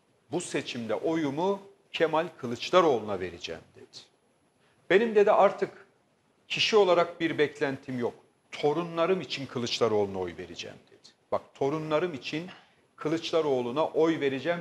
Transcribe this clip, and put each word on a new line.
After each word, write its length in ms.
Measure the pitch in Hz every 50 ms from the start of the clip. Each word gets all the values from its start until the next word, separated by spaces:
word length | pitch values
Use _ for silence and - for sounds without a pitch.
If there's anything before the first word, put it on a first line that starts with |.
| _ _ _ _ _ _ -
bu 80 | 175
seçimde 540 | 185 - - 151 131 - - 123 117 110 107
oyumu 680 | - - 160 160 165 160 139 135 151 175 196 202 196 - - - _ _ _ -
Kemal 340 | - 165 156 151 156 170 175 - -
Kılıçdaroğlu'na 800 | - 120 120 117 - - - 185 175 160 131 110 104 107 101 92
vereceğim," 400 | 92 87 85 85 - - 82 80 - _ _
dedi. 220 | - - - - - - _ _ _ _ _ _ _ _ _ _ _ _ _ _ _ _ -
"Benim," 240 | 170 196 233 226 214
dedi, 180 | 214 202 214 190
"artık 540 | - 185 202 196 - 196 - - - - _ _ _ _ _ _ _ _ _ _ _ _ -
kişi 280 | - 151 - - 226
olarak 440 | 208 202 185 175 170 170 170 - -
bir 180 | 170 160 147 131
beklentim 600 | 147 135 - - 151 139 135 131 - - 127 123
yok. 160 | 120 107 - - _ _ _ _ _ _ -
Torunlarım 680 | - - 147 147 165 175 160 165 165 165 175 190 180
için 260 | 147 - - 135 139
Kılıçdaroğlu'na 720 | 123 - 127 117 117 - - 123 113 107 104 101 98 95 95
oy 160 | 92 87 80 82
vereceğim," 380 | 90 85 87 - - 104 - - - _
dedi. 180 | - _ _ - _ _ _ _ -
Bak, 100 | - - - _
"Torunlarım 600 | - 143 139 147 160 156 156 151 151 180 180 160
için 320 | 127 - - - 156 175 185 - - - _ _ _ _ _ _
Kılıçdaroğlu'na 880 | - - 151 165 165 165 - - 165 151 147 135 127 120 120 123 147 160
oy 340 | - - 147 156 165 160 147
vereceğim 400 | 139 139 131 131 120 165 175 175